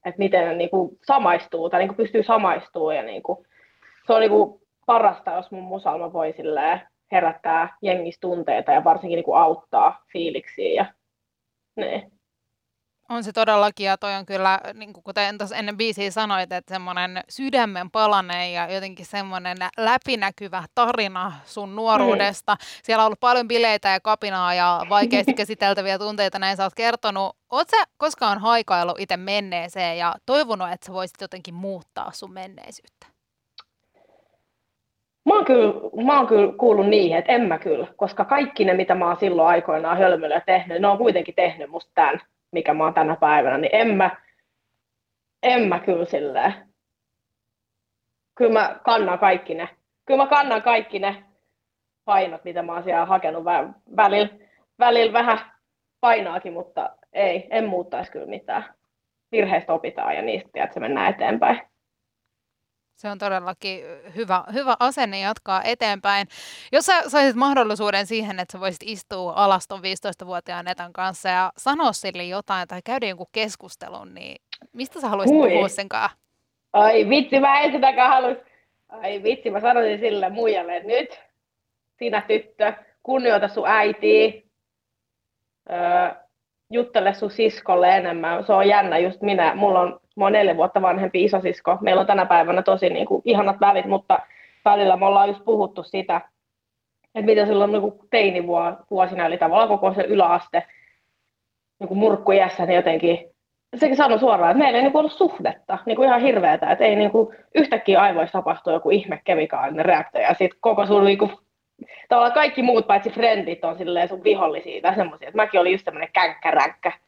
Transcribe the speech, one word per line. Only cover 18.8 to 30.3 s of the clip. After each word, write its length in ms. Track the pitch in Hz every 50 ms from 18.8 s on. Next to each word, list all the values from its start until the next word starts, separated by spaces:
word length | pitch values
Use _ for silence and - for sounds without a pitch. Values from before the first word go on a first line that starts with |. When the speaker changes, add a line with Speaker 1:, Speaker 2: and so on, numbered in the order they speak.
| 190 190 185 170 180
Speaker 2:
semmonen 520 | - - 202 196 190 185 185 180 180 180 185 180 180 _ -
läpinäkyvä 840 | 226 220 240 262 _ - 254 220 202 196 190 - 208 190 180 185 165 - _
tarina 560 | - 240 233 240 233 214 196 190 180 185 202 160 143 -
sun 300 | - - 214 202 196 196
nuoruudesta. 800 | 214 226 226 220 214 208 240 202 196 202 202 196 - - - 208
Speaker 1:
Mm. 120 | - - - - - _
Speaker 2:
Siellä 180 | - 226 220
on 40 | 220
ollut 140 | 220 208 -
paljon 280 | - 247 247 247 240 220
bileitä 420 | 240 233 233 226 214 208 - 202
ja 100 | 190 190
kapinaa 540 | _ 220 214 - - 208 196 185 180 180 180
ja 320 | 180 175 175 175 170 170 170
vaikeasti 440 | 202 202 208 233 226 202 196 - 262 -
Speaker 1:
<laughs> 40 | 208
Speaker 2:
käsiteltäviä 540 | 202 220 _ 214 196 196 - 185 196 190 190
tunteita, 400 | 208 208 208 208 202 190 - -
näin 180 | 180 190 196 185
sä 60 | 196
oot 100 | 190 -
kertonut. 640 | - 226 233 233 - - 214 196 196 196 190 - _ _ _
Oot 180 | 240 269 339 -
sä 80 | - 440 370 _ _ _
koskaan 420 | 294 311 294 _ 254 214 202 208
haikaillut 600 | 190 226 233 233 214 - 196 175 175 175 175 -
ite 180 | 196 - 185 175
menneeseen 800 | 185 196 202 208 202 190 180 170 170 175 - 190 180 170 170 170
ja 180 | 170 170 - - _
toivonut, 460 | -